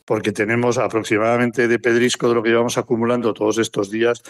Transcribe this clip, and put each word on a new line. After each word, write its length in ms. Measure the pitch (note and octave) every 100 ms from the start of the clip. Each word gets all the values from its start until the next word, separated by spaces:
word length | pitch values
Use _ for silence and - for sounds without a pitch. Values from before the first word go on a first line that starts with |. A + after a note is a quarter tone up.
| -
Porque 260 | A2 G#2+
tenemos 460 | G#2 G#2 A#2 B2 A#2+
aproximadamente 880 | G#2 A2 G#2 G#2 A2 A#2+ A#2+ A2+ A#2+
de 120 | A#2
pedrisco, 480 | A#2+ A#2+ A#2+ - A#2+
de 80 | A#2
lo 80 |
que 60 | A2+
llevamos 280 | A#2 A#2+ B2
acumulando 560 | A2+ A2+ A#2 B2 A2+
todos 240 | G2+ G#2+ A2
estos 320 | A2 - G2+
días, 320 | A2 A#2 A#2+